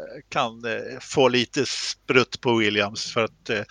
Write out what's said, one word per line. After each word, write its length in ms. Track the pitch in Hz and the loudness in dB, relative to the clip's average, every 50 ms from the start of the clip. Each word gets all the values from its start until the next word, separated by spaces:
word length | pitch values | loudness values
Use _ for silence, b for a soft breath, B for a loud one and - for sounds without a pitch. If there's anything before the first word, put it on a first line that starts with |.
| 78 - 123 151 - - | -14 -14 -16 -18 -16 -6
kan, 360 | - 151 127 113 113 117 117 | -2 -2 -2 -2 -4 -8 -6
eh, 340 | 113 110 107 107 113 135 135 | -6 -4 -4 -6 -10 -12 -14
få 280 | - - - 156 131 123 | -12 -4 2 6 6 6
lite 380 | 123 123 113 - - 147 120 | 6 4 0 2 0 -2 -2
sprutt 720 | - - - - - - _ _ - 127 127 117 - - - | 0 -2 -6 -6 -6 -8 _ _ 2 4 4 4 2 -2 -4
på 160 | - 127 117 | -2 0 2
Williams, 560 | 113 107 104 104 104 101 101 110 - - - | 2 2 2 2 2 0 0 -2 -8 -10 -4
för 120 | - 120 110 | -2 -2 -2
att, 260 | - _ _ - - | -2 _ _ -6 -4
eh, 100 | 117 151 - B | -4 -4 -4 B